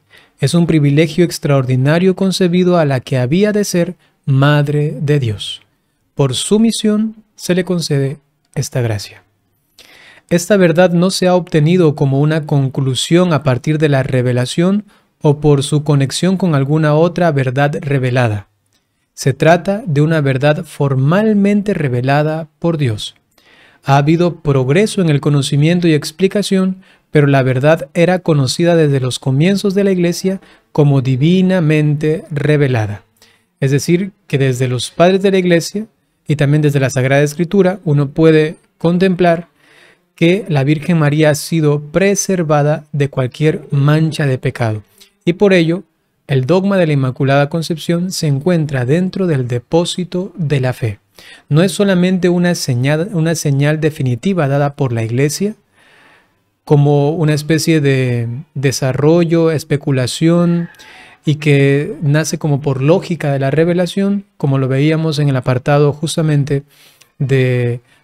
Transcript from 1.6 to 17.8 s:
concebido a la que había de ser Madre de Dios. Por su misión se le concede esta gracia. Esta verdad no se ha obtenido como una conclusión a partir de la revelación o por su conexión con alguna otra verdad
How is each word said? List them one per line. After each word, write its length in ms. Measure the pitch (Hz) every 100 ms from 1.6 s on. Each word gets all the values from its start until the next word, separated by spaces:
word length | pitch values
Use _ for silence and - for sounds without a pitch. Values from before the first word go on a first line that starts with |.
| 127 127 139 170 185
concebido 600 | 180 190 175 185 180 180 175
a 80 |
la 160 | 151 131
que 160 | - 131
había 360 | 123 170 208
de 120 | 208
ser 300 | 196 180 170 175 _ _ -
Madre 720 | 135 143 147 143 147 147 160
de 180 | 143 147
Dios. 440 | 117 101 - - _ _ _ _ _ -
Por 180 | 139
su 240 | 120 - 214
misión 580 | 226 - 214 214 220 214 -
se 200 | - -
le 100 | 180
concede 520 | 185 180 151 139 135 151 _ _ _
esta 260 | - - 139
gracia. 420 | 117 104 - - _ _ _ _ _ _ - - - - -
Esta 260 | 175 - 208
verdad 360 | 175 160 185
no 180 | 170 185
se 180 | - 185
ha 60 |
obtenido 600 | 180 170 160 151 180 160
como 280 | 151 139 135
una 240 | 151 160 151
conclusión 880 | 143 135 147 135 123 - 170 185
a 80 | 147
partir 340 | 135 123 - 151
de 140 | 151
la 120 | 139
revelación 840 | 131 131 123 123 123 - 180 202 - _ _ _
o 200 | 156 147
por 220 | 147 143
su 220 | 139 147
conexión 540 | 151 143 135 - 175 185
con 160 | 185
alguna 400 | 147 135 156 151
otra 360 | 151 175 170 170
verdad 440 | 143 127 127 143 180